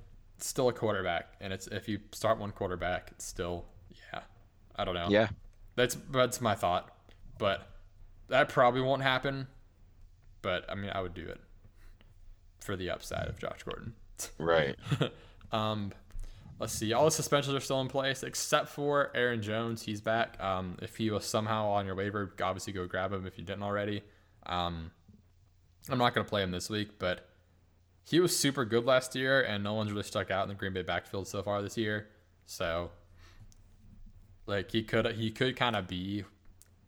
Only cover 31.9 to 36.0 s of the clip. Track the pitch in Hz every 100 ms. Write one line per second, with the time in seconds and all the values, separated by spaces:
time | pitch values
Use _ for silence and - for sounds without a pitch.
31.9 | 107 107 - _ _ - - 87 82 85
32.9 | - - - - - - - - - -
33.9 | - - - - - - 101 92 113 110
34.9 | 117 117 107 110 110 127 - 123 107 90
35.9 | 90